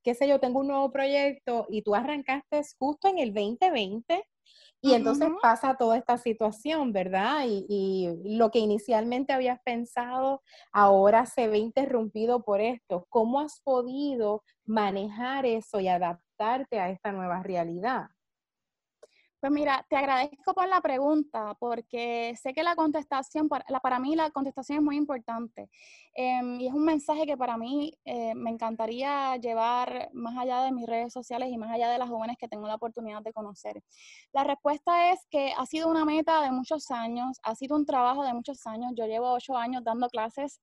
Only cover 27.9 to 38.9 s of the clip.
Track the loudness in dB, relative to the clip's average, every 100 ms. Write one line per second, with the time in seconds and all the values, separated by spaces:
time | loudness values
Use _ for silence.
27.9 | -8 -10 -6 -4 -4 -6 -4 -4 -4 -4
28.9 | -2 -2 -2 -2 -2 -2 0 2 2 -2
29.9 | -6 -8 -8 -8 -6 -2 0 0 -2 -4
30.9 | -4 -4 -8 -8 -6 -6 -6 -6 -2 0
31.9 | 0 -2 -4 -6 -8 -10 -10 -8 -6 -6
32.9 | -8 -10 -10 -10 -10 -12 -12 -14 -14 _
33.9 | _ -20 -20 _ -2 0 0 0 0 2
34.9 | 4 4 2 _ -2 0 -2 -4 -2 2
35.9 | 2 2 2 2 2 2 -2 -2 -6 -4
36.9 | -6 -4 -4 -6 -6 -6 -6 -2 0 2
37.9 | 2 2 2 -2 -4 -6 -10 -10 -8 -6